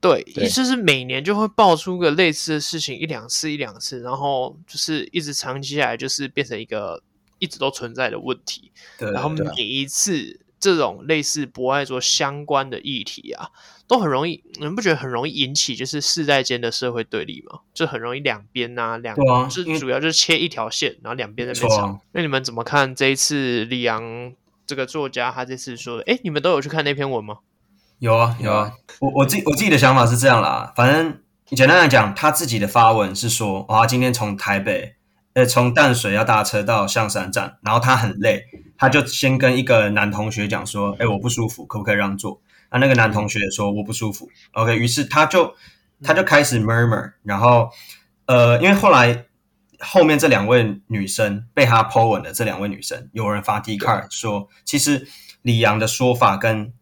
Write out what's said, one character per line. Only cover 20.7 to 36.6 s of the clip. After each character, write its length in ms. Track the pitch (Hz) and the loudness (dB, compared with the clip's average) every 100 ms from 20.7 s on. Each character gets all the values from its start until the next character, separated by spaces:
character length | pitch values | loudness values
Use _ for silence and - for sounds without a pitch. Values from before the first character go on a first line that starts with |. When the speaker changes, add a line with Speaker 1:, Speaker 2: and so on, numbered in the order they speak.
| - 139 | -4 -6
Speaker 3:
因 40 | - | -6
为 40 | |
Speaker 1:
然 60 | 110 | -12
后 20 | |
两 180 | 127 107 | -10 -10
边 140 | 107 123 | -8 -8
在 80 | |
那 60 | 123 | -4
边 100 | 113 | 0
吵。 160 | 107 101 | 0 0
Speaker 3:
没 60 | |
错 0 | |
啊。 80 | 101 _ | -8 _
Speaker 1:
那 100 | 165 | -6
你 40 | 160 | -2
们 160 | 135 | -2
怎 100 | 131 | -4
么 120 | 117 | -8
看 280 | 117 143 135 | -2 0 0
这 140 | 127 135 | 2 0
一 80 | |
次 500 | 135 - 147 131 120 113 | 2 0 0 0 -2 -2
李 160 | 127 | -4
昂 500 | 120 110 117 117 123 127 _ _ - | -2 -4 -6 -12 -14 -18 _ _ -12
这 80 | |
个 100 | 139 | -8
作 240 | 127 156 139 | -6 -6 -6
家 220 | 127 120 | -4 -4
他 140 | 127 | -6
这 120 | 127 127 | -10 -10
次 200 | - 117 | -12 -14
说 220 | - 117 | -10 -10
的？ 40 | |
诶， 160 | - 247 | -4 -4
你 60 | 202 | -2
们 120 | 147 | -2
都 80 | 156 | 0
有 100 | 156 | 0
去 80 | 139 | -2
看 160 | 160 | -4
那 80 | 143 | -2
篇 160 | 143 139 | -4 -4
文 140 | 123 | -6
吗？ 140 | 107 104 _ _ _ _ _ _ | -8 -16 _ _ _ _ _ _
Speaker 3:
有 180 | 117 113 | 2 4
啊， 200 | 117 117 | 4 0
有 120 | 110 | -2
啊。 200 | 104 104 - _ - | 0 -2 -8 _ -4
我， 100 | 139 135 | -2 2
我 100 | 135 | 2
自 100 | 202 | 0
己， 60 | - | -2
我 80 | |
自 80 | 139 | 0
己 80 | - | 2
的 80 | 147 | 4
想 160 | 131 | 6
法 100 | 131 | 6
是 120 | 117 120 | 4 4
这 100 | 135 | 4
样 160 | 117 | 4
啦， 300 | 80 60 - - | 2 -2 -4 2
反 160 | 123 | 4
正 280 | 151 165 - _ _ _ 127 | 4 0 -4 _ _ _ 2
简 120 | 131 | 6
单 100 | 180 | 8
来 80 | 160 | 8
讲， 260 | 123 104 | 6 4
他 180 | 98 151 | 2 0
自 140 | 151 160 | 0 -2
己 120 | 113 | -2
的 80 | 101 | 0
发 260 | 117 113 | 6 6
文 220 | 110 98 | 6 0
是 140 | 95 117 | -2 -4
说， 360 | - 107 98 98 | -2 -2 -4 0
哦， 100 | 110 | 2
他 60 | 117 | 4
今 140 | 123 | 2
天 120 | 127 | 0
从 240 | 120 107 98 | 0 -4 -4
台 220 | 101 98 | -2 -2
北， 380 | 104 90 - _ _ _ _ | 0 -4 -6 _ _ _ _
呃， 120 | - 127 | 2 4
从 260 | - 123 | 4 2
淡 220 | 120 143 | 4 4
水 180 | 117 104 | 4 0
要 120 | 101 | 0
搭 180 | 113 110 | 2 2
车 220 | 104 107 | 2 -2